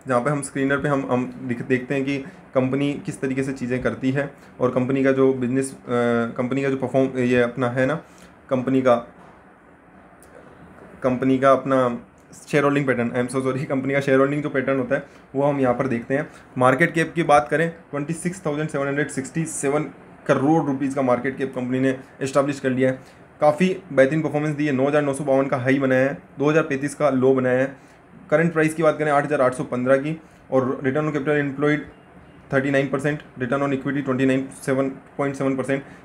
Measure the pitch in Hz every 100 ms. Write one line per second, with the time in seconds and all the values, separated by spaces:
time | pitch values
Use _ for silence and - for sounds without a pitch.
0 | 135 123 139 143 135 139 135 139 147 139
1 | 135 123 123 - 127 117 - 127 127 139
2 | 135 139 135 - - 131 131 139 143 139
3 | - - 135 131 135 135 123 127 123 113
4 | 131 139 147 - - - 127 127 123 135
5 | 135 135 135 131 123 131 135 - - 120
6 | 120 117 117 - 120 135 139 135 127 135
7 | 135 131 123 123 120 131 120 131 131 165
8 | - - - - - 127 127 131 131 117
9 | - - - - - - - - - -
10 | - - - - - - - - - -
11 | 127 120 131 131 135 131 135 131 123 117
12 | - - - - - 147 143 143 135 120
13 | 117 123 127 135 131 131 151 135 131 139
14 | 135 135 139 147 143 139 123 135 120 143
15 | - - - 135 143 139 127 120 131 117
16 | - 139 151 - - 131 127 139 165 160
17 | 160 170 147 147 147 151 165 - - 143
18 | 147 165 175 175 156 147 156 143 139 139
19 | 147 135 131 165 156 - 139 151 156 -
20 | - - - 131 139 160 143 131 139 139
21 | 127 120 135 135 135 127 123 131 135 131
22 | - - 135 143 143 139 131 127 131 131
23 | - - - - 151 151 185 180 - 135
24 | 135 160 147 147 156 143 151 127 139 151
25 | 143 135 139 135 139 135 131 135 131 131
26 | 135 165 - 139 151 156 156 139 143 -
27 | 147 131 131 131 127 127 135 - - -
28 | - - - 151 170 160 156 160 156 151
29 | 151 143 143 143 127 127 131 123 127 135
30 | 151 160 - - - 131 127 139 131 147
31 | 151 147 143 147 143 135 147 147 - -
32 | - - - - - 139 139 139 139 139
33 | 147 151 - 127 123 139 143 135 139 143
34 | 135 127 135 131 135 - 143 131 135 -
35 | - - 139 135 135 131 127 135 - -